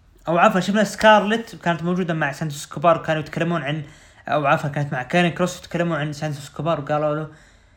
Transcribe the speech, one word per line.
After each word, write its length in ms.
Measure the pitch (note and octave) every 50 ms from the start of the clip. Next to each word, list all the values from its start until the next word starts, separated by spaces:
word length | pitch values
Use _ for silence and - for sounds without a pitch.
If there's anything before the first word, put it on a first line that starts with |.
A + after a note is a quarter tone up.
| _ _ _ _ - D#3
أو 100 | E3 E3+
عفوًا، 240 | F3+ A3 A3 F#3
شفنا 220 | F3+ - G3 A3 G#3
سكارلت 720 | - - - - A3 G#3+ G#3 F#3+ G#3 A3 A#3 A3+ - -
كانت 280 | - - F3 E3+ D#3 E3
موجودة 300 | F3 F3+ F3+ F#3+ E3 E3
مع 180 | D#3+ D#3 C#3
سانتوس 320 | C3+ - E3 D#3 C#3+ D3 -
سكوبار، 340 | - - D#3+ D#3 E3+ D#3+ -
وكانوا 240 | - - D#3+ D#3
يتكلمون 420 | D3+ - - D3+ E3+ - E3+ E3 C3+
عن، 200 | C#3 D3+ D#3+ C#3+ - - - - - - - _ -
أو 180 | - D3+ C#3+
عفوًا، 240 | C#3 D#3 D#3 - C#3+
كانت 240 | D3 D3+ C#3+ C#3+ C3+
مع 100 | B2+ B2
كارين 280 | - - F3+ F3 E3+
كروس، 280 | - - F3+ F3 - -
وتكلموا 380 | - - - E3 E3+ E3+ E3 C#3+
عن 160 | D3+ D#3 D3
سانتوس 320 | - D#3 D#3 D3 - -
سكوبار، 360 | - - - D3 E3 E3 D3
وقالوا 340 | C#3+ C#3+ D3+ D3+ D#3 D3+ D3
له، 140 | D#3 D#3 D3+ - - - - - _ _ _ _